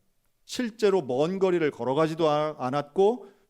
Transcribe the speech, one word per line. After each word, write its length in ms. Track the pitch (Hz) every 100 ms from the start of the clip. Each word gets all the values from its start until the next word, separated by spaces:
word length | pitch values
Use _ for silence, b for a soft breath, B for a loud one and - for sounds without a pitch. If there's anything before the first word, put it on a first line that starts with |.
| _ _ _ _ _
실제로 540 | - 240 220 202 190
먼 340 | 127 127 160 185
거리를 320 | 190 175 151
걸어가지도 580 | - 120 139 156 156 160
아-, 280 | 147 151 139
않았고 720 | 127 143 143 - 196 247 B B